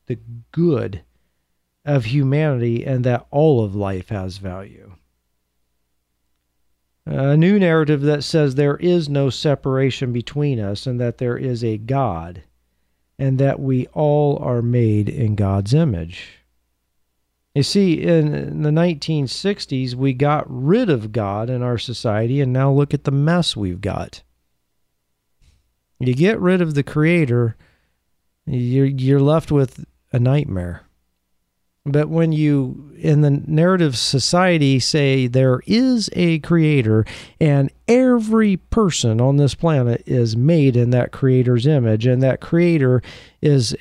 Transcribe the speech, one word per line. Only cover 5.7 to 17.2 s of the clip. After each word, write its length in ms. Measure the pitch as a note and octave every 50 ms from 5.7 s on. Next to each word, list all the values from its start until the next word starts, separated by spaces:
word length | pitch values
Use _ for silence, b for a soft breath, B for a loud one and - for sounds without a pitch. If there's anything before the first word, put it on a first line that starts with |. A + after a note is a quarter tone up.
| _ _ _ _ _ _ _ _ _ _ _ _ _ _ _ _ _ _ _ _ _ _ _ _ _ _ _
A 300 | D#3 D3 C3+ C3+ C#3 D3
new 220 | D#3 E3 F#3 G#3
narrative 440 | G#3 F#3 E3+ D#3+ D#3+ D#3 C#3+ D3+ C#3
that 220 | C#3+ D3 D3 C#3+ -
says 300 | - - D#3+ D3+ C#3 B2+
there 240 | C#3 D3 C#3+ C#3+
is 320 | - E3 F3+ F3 F3 D#3 C#3+
no 220 | C#3+ C#3 C#3 C3
separation 840 | - - - D#3 C3+ - - C#3 C3 C3+ C3+ C3 - - C#3 B2 A#2+
between 460 | A#2+ A2+ - - D3 D3 C#3+ C3 A2+
us 260 | G#2 G2 G#2 - -
and 140 | C3 B2 B2
that 180 | B2 A#2+ -
there 200 | - C3 A#2+ A#2+
is 260 | - C#3 C3 A#2+ A2 A#2+
a 140 | A2+ G#2+ G#2
God 640 | A2 A2+ C3 C#3 C3+ A2 F2 D#2+ E2 F2 F2+ F2 - _ _ _ _ _ _ _ _ _ _ _ _ _ _
and 220 | - C#3 C3+ C3+ B2+
that 200 | C#3 C#3 - -
we 280 | C#3+ C3+ C3 B2+ B2
all 500 | - - D#3+ D3+ D3 D3 D3 D3 C#3+ C#3+ - -
are 180 | C3 B2 A#2+
made 480 | A#2 A#2+ B2 B2 A#2 A2 G#2+ G#2 G#2 -
in 260 | - - A2+ G#2+ G#2
God's 380 | G#2 G2+ G2 G2 G2 G2 G#2 B2+
image. 560 | D#3 E3+ C#3 G2 E2+ D#2+ E2+ F2 - - - - _ _ _ _ _ _ _ _ _ _ _ _ _ _ _ _ _